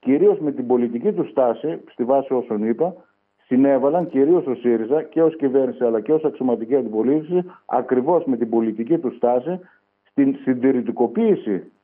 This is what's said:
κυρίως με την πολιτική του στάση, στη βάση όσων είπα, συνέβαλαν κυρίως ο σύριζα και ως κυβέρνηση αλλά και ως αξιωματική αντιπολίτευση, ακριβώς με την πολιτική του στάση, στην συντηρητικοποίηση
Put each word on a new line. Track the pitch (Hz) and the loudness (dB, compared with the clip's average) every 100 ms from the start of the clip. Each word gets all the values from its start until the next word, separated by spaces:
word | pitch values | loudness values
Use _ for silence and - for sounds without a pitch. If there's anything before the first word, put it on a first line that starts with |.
κυρίως | 127 143 202 190 | 2 4 4 4
με | 151 | -2
την | 127 123 | -4 0
πολιτική | 123 120 117 175 | 0 2 -2 -2
του | 180 - | -2 -4
στάση, | - 123 113 - - - | 0 0 0 -6 -8 -14
στη | - | -8
βάση | 120 139 135 | 0 0 0
όσων | 127 113 107 110 | -4 -2 -4 -2
είπα, | 117 165 180 _ _ _ _ _ | 0 -2 -4 _ _ _ _ _
συνέβαλαν | 131 139 135 139 165 170 | 2 4 4 2 0 0
κυρίως | 135 139 175 143 | 2 4 4 2
ο | |
σύριζα | 123 120 113 110 151 | -2 0 0 0 -2
και | - 160 | -2 0
ως | 160 160 | 0 2
κυβέρνηση | 139 135 127 117 | 0 2 0 0
αλλά | 120 113 | 0 0
και | 107 | 0
ως | 156 | 0
αξιωματική | 156 139 127 113 113 139 | 0 -2 -2 -2 0 -2
αντιπολίτευση, | 117 107 120 151 156 175 180 - - | 0 -2 0 0 0 -4 -4 -14 -4
ακριβώς | 123 123 127 131 170 | -4 0 0 2 0
με | 131 120 | 0 -2
την | 113 | 0
πολιτική | 117 113 107 117 165 | 0 -2 -4 -2 -2
του | 127 - | -2 -2
στάση, | 120 123 131 180 - _ _ _ _ | 0 0 -2 -8 -10 _ _ _ _
στην | - 139 135 | 0 0 0
συντηρητικοποίηση | - 123 131 123 110 - 120 214 226 180 - 92 - _ | -4 0 0 0 -2 -2 -2 0 0 0 -2 -6 -6 _